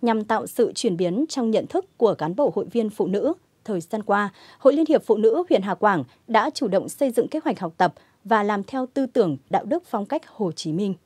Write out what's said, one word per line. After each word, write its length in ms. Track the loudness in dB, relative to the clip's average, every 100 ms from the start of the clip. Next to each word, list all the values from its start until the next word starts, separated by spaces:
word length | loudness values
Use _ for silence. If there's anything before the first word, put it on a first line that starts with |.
nhằm 220 | 0 -2
tạo 240 | 0 -2 -2
sự 240 | 0 0 0
chuyển 220 | -2 0
biến 280 | -2 0 -4
trong 220 | -2 0
nhận 160 | 0 0
thức 180 | -4 -6 _
của 180 | 0 2
cán 200 | -2 0
bộ 160 | 0 0
hội 100 | -4
viên 180 | -2 -4
phụ 180 | -2 -2
nữ. 260 | 0 -2 -4 _ _
Thời 180 | -8 -6
gian 220 | -4 -8
qua, 260 | 0 0 0 -6 -20 2
Hội 160 | 2
Liên 120 | 4 2
hiệp 140 | 2 2
Phụ 120 | 2
nữ 260 | 4 2 2
huyện 120 | 0
Hà 140 | 0 0
Quảng 280 | 2 2 -2 _ _
đã 220 | 0 0
chủ 140 | -2 0
động 220 | 0 -2
xây 220 | -2 -2
dựng 160 | 0 -2
kế 120 | -2
hoạch 160 | -4 -4
học 140 | -6 0
tập 160 | 0 0 _ _
và 200 | 0 0
làm 200 | 2 -2
theo 240 | -4 -6 -4
tư 120 | -4 -2
tưởng 320 | 2 2 0 _
đạo 160 | -4 0
đức 180 | -4 -4
phong 160 | -6 -4
cách 160 | -6 -6
Hồ 240 | -6 -6
Chí 200 | -4 -4
Minh. 220 | -2 -2 -4